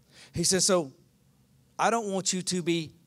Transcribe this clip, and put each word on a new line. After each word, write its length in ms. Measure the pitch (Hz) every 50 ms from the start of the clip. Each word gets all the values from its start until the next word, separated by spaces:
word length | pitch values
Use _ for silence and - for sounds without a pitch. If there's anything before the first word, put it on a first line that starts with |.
| _ _ - - - -
He 120 | - 165 170
says, 200 | - 196 180 170
"So 280 | - 196 175 156 135 - _ _ _ _ _ _ _ _ _ _ _ _ _ _ _ _
I 140 | - 160 196
don't 220 | 226 233 220 202
want 200 | 190 190 175 -
you 100 | - 185
to 200 | 180 - 180 185
be 320 | 160 170 170 165 156 143 - - _